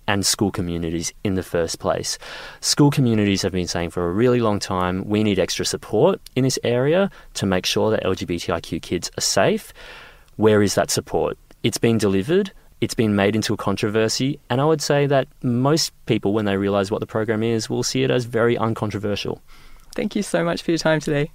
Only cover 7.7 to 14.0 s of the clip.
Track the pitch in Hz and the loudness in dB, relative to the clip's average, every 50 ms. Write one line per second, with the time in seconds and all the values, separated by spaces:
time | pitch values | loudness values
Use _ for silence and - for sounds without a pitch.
7.7 | - 104 104 107 107 - - 95 95 - 101 82 87 85 - - 87 85 - - | 0 0 2 2 2 0 0 -2 -2 -2 -4 -4 -6 -4 -4 -4 -4 -4 -4 -6
8.7 | 85 82 - - - - - - - - - - - 101 98 151 208 214 - - | -8 -8 -6 -4 -4 -4 -4 -6 -6 -4 -4 0 2 2 2 2 2 -2 -4 -10
9.7 | - - - - - - - - - - - - - - 104 110 107 104 104 95 | -20 -20 -20 -20 -20 -20 -20 -20 -20 -20 -20 -14 -2 2 4 6 6 6 4 4
10.7 | - 104 82 - - - - - - 85 76 - - - - - - _ - 120 | 4 2 0 0 0 -4 -4 -2 -2 -2 -2 -2 -4 -6 -12 -20 -10 _ -4 -4
11.7 | - - - 117 113 110 110 101 98 95 95 131 170 196 208 190 - - - - | -2 0 2 2 2 2 2 2 2 2 0 2 0 0 0 -2 -6 -16 -20 -20
12.7 | - - 120 110 - - 113 107 104 101 98 104 107 110 101 - 107 - - 104 | -10 -6 -6 -4 0 0 0 2 4 4 4 4 2 0 0 -2 -2 -2 -2 -2
13.7 | 98 - - 107 101 110 | -2 -2 -2 0 0 0